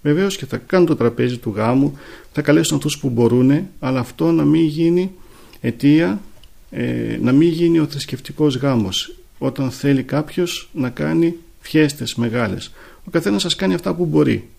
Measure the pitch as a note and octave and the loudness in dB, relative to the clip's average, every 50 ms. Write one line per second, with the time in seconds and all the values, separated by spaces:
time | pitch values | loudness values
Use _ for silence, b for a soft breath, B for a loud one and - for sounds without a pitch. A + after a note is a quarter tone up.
0 | - D3 D3 E3+ G3 G3 G3 - C#3 - - A2+ - - - F#3 F3 D#3+ D3 - | 2 2 2 2 0 -2 -2 -6 -8 -8 -8 -10 -4 0 2 2 4 4 2 2
1 | A#2 A#2+ A2+ - B2 B2 B2 B2 - A#2 G2 G#2 G#2+ A#2 B2 C3+ C#3 C#3+ C#3 B | 2 0 2 0 -2 -2 -2 -4 -6 -6 -4 0 0 2 4 2 2 2 -2 B
2 | B B B B B B - D3+ C#3+ D3 D3 E3 D#3+ - D#3 C#3 - D3+ - - | B B B B B B -8 -2 2 4 4 4 4 2 -2 -2 -2 -4 -6 -4
3 | - C3+ A#2 A#2 A#2+ A2+ A#2 B2+ B2+ C3 C#3 D#3+ F#3+ - - - - C3 C3 B2+ | -4 -2 0 2 2 4 4 4 4 4 4 2 0 -6 -12 -8 -6 -4 -2 -2
4 | A#2 - - - D#3+ E3 E3 D#3+ D3 C#3+ D3+ D#3+ E3 D#3 D3 D#3+ E3 E3+ F3 F3+ | -4 -6 -4 -2 0 0 2 2 2 2 2 2 2 0 0 0 2 2 2 2
5 | F#3 F#3+ F#3+ B B B B B B B B B - A#2+ A2+ - - C#3+ D3+ D#3 | 0 -2 -6 B B B B B B B B B -6 -6 -4 2 4 4 4 4
6 | E3+ F#3 G#3 G3 - - - - - - - - - - - - A#2+ B2 B2 A#2+ | 4 2 -2 -4 -8 -14 -20 -20 -20 -20 -20 -20 -20 -12 -8 -6 -4 -4 -4 -4
7 | A#2 A2+ A#2 A#2 A#2 A#2+ C3 C#3+ E3 F3 D#3+ E3 F3 E3 E3+ D#3+ D3+ C#3+ - C#3 | -4 -4 -4 -2 0 4 4 6 4 4 2 2 2 2 4 2 2 0 -4 -10
8 | - - C#3+ - - - D3 - D3+ D3 B2+ B2 C3+ C#3 C3 A#2 G#2 F#2 F#2+ - | -8 -8 -10 -10 -10 -14 -2 0 0 0 2 0 0 0 0 0 0 0 -4 -6
9 | - - - - - - _ - B2+ C3+ C3 - C3+ B2+ B2 - - C#3+ C#3 C3 | -8 -8 -14 -20 -20 -20 _ -6 -4 -4 -2 -2 -6 -6 -4 -2 0 2 2 2
10 | B2 C3 C3+ D3 D3+ - - F#3 F3+ F3 - - - - - D#3+ B2+ B2 B2 C#3 | 0 -2 -4 -4 -4 -4 -4 -4 -4 -4 -4 -10 -12 -12 -6 -4 -4 -4 -4 -4
11 | D3 D#3 D#3+ E3 E3+ E3 E3+ E3+ - - - - - - - D#3 D#3 D3 D3 - | -4 -2 0 2 2 0 -2 -4 -16 -20 -20 -20 -14 0 2 2 2 2 0 -6
12 | A#2 - - A#2 A#2 A#2 A2 B2 A#2 G#2 F#2+ - - - B B B B B B | -8 -8 -4 -4 -4 -2 -2 -2 -2 -2 -4 -6 -10 -14 B B B B B B
13 | B - - E3+ D#3+ G3+ G#3 G3 - F3 - - G3 F#3+ F#3 E3 - G3 F3 E3+ | B -4 -4 -2 -2 0 -2 -2 -2 -4 -4 -2 0 -2 -2 -2 -2 -4 -2 -2
14 | F3+ D#3 D3+ D3+ D3 C3 A2 G2 - - - | -2 0 2 2 2 2 0 -2 -6 -12 -20